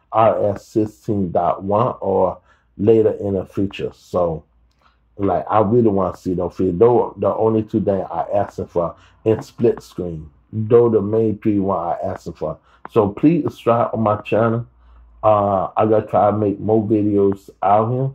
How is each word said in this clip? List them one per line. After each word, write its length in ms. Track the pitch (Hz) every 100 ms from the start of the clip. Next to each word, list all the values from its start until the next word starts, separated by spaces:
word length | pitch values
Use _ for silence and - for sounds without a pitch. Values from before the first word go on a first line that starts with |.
| -
R 400 | 110 110 92 104
S 140 | 101 -
sixteen 640 | 110 107 - - 101 90
dot 320 | 87 85 -
one 320 | 98 104 123 -
or 380 | 98 95 92 - _ _ _ -
later 340 | 104 113 107
in 200 | 98 101
the 120 | 95 -
future. 460 | - 98 - 65
So, 520 | - - 90 87 156 _ _ _ _ _ _ _ -
like, 280 | 98 87 -
I 100 | 104
really 300 | 101 120 110
wanna 260 | 98 90 -
see 180 | 90
those 220 | 90 87 -
features. 240 | 92 87
Those 220 | 117 117
are 120 | 98 98
the 180 | 98 90
only 280 | 110 110
two 180 | 107 110
things 260 | 98 95 87
I 120 | 85 -
asking 340 | 101 95 - 90
for 280 | 87 82 - _ _ 110
in 160 | 110
split 420 | - - 117 -
screen. 460 | - - 90 78 78 _ -
Those 400 | 110 110 117 120
the 80 | 110
main 360 | 104 110 110 104
three 200 | 110 101
one 180 | 95 90
I 200 | 85 - 95
asking 280 | 92 85
for. 240 | 82 78 80 _ _ -
So 200 | 117 101
please 340 | - 151 170
subscribe 500 | - - 120 117 113
on 60 | 110
my 160 | 110 107
channel. 440 | - 107 113 117 120 _ _ - - -
Uh, 460 | 110 104 101 95 85 -
I 100 | 110
gotta 220 | 110 -
try 240 | 101 104
to 60 | 104
make 200 | 104 98
more 200 | 98 110 104
videos 600 | 107 104 101 98 98 - -
out 300 | 95 104 117
here 180 | 127 135